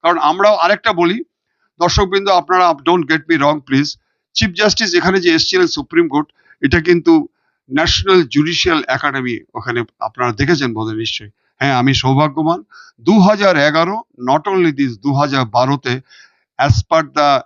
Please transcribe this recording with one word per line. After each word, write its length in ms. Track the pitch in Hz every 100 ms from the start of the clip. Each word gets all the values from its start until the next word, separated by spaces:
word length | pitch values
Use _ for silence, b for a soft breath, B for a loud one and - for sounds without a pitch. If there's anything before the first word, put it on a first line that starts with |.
কারণ 160 | 165 170
আমরাও 360 | 147 180 208
আরেকটা 380 | 196 170 208 220
বলি, 300 | 175 170 220 - _ _ _ _ _
দর্শকবৃন্দ, 480 | 170 - 196 196 196
আপনারা 420 | 185 151 185 180
don't 320 | 147 139 180
get 180 | 143 160 -
me 60 | 165
wrong 200 | 143 151
please, 320 | - 135 147 - _ _ _
চিফ 160 | - 220
জাস্টিস 440 | 170 214 - 208
এখানে 260 | 175 170 190
যে 140 | 175
এসেছিলেন 320 | 165 - 185 170
সুপ্রিম 420 | 151 127 165 170
কোর্ট, 200 | 143 151 b b b
এটা 200 | 139 170
কিন্তু 460 | 160 170 165 160 - _ _ _ _
ন্যাশনাল 500 | 135 160 - 196 185
জুডিশিয়াল 600 | 143 139 156 165 180 160 -
একাডেমি, 500 | 131 147 135 123 117 -
ওখানে 300 | - 117 120 110 _
আপনারা 340 | 110 123 123
দেখেছেন 420 | 107 139 160 131
বোধহয় 220 | 110 110 110
নিশ্চয়ই। 340 | 113 - 104 _ _ _
হ্যাঁ, 160 | 135
আমি 200 | 127 127
সৌভাগ্যবান, 680 | 131 131 135 151 139 156 175 214 B B _
দু 200 | 117 214
হাজার 360 | 185 208 202 160
এগারো, 460 | 147 156 170 214 - - 123
not 160 | - 208
only 200 | 190 170
this, 180 | 139 139 107
দু 120 | 139
হাজার 300 | 135 147 135
বারোতে 560 | 117 120 131 139 127 123 b b b b b -
as 160 | 139 - -
per 140 | 160
the 360 | 147 135 147 135